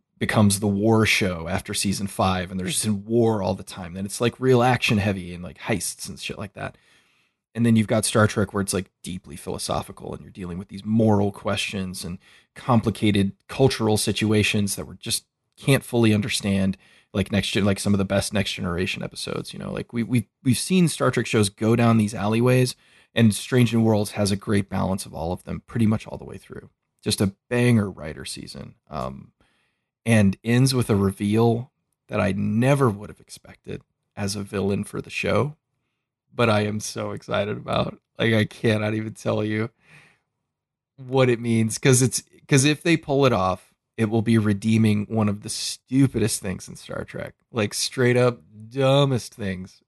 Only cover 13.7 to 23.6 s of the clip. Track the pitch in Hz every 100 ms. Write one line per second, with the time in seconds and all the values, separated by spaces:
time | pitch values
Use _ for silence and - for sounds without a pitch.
13.7 | - 110 107 - 101 107 107 101 110 101
14.7 | - 85 - - 110 - _ _ _ -
15.7 | 135 - 120 113 107 101 - 104 98 95
16.7 | 92 _ _ _ 104 95 101 - 110 101
17.7 | 95 104 98 95 98 - 104 95 - 98
18.7 | 85 95 - - - - - - - 50
19.7 | - - 120 110 123 - _ 131 120 -
20.7 | 185 170 - 127 123 113 120 101 - 110
21.7 | 117 117 113 107 95 101 113 123 127 127
22.7 | - _ _ _ 113 117 101 - 131